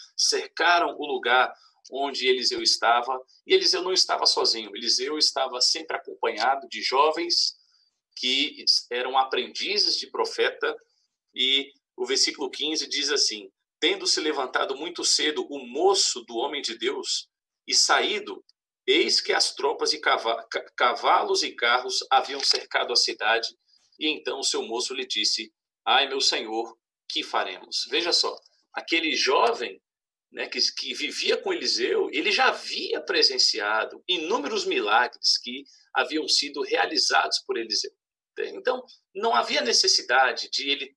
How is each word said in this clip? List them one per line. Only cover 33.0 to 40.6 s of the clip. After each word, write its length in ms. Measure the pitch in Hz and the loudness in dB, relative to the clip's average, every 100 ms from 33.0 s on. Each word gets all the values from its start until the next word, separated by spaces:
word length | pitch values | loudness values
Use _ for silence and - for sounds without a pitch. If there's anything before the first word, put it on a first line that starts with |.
presenciado 1000 | - 175 143 127 - 110 104 110 107 - - | -2 2 2 4 2 2 0 0 -2 -6 -4
inúmeros 580 | 175 156 254 285 202 185 | -4 0 -2 -2 -4 -2
milagres 720 | 143 107 113 120 - - - | 0 2 2 0 0 0 0
que 260 | 123 127 139 - _ | -2 -10 -12 -20 _
haviam 340 | - - 151 135 | -2 0 -2 0
sido 340 | - 143 143 | 0 0 -4
realizados 800 | 131 165 - - - - - - | -2 0 0 0 2 2 2 -2
por 180 | - 117 | -4 -4
Eliseu. 340 | 113 107 - - _ _ _ - | -2 -4 -4 -10 _ _ _ -8
Então, 480 | - - - 254 - - _ 190 | -8 -4 -2 -2 -4 -20 _ -4
não 180 | 226 | 0
havia 280 | 240 226 285 | 2 2 0
necessidade 880 | 247 - 190 - - 123 131 117 - | 2 4 4 2 4 4 4 2 -4
de 180 | - | -4